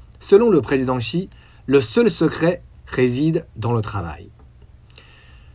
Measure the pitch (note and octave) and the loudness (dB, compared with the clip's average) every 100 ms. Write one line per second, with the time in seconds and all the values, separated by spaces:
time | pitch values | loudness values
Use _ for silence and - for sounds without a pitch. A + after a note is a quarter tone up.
0 | - - - G3+ A#3+ E3 A2 C3+ B2+ B2+ | -20 -16 2 4 6 2 2 -2 0 -2
1 | A2+ E3+ F#3+ - - - - C#3 B2+ A#3 | -4 -6 -8 -12 -20 -14 0 2 2 2
2 | A#3 - D#3+ - E3 F3+ - - - - | 0 2 -2 0 -2 -2 -8 -20 -10 -2
3 | B2+ B2 D#3+ D#3+ - - A2+ A#2 G#2 G2+ | 0 0 0 -2 -6 -8 -4 -4 -4 -8
4 | E2 D2+ F#2 - - - - - - - | -10 -12 -18 -20 -20 -20 -20 -20 -20 -20
5 | - - - - - | -20 -20 -20 -20 -20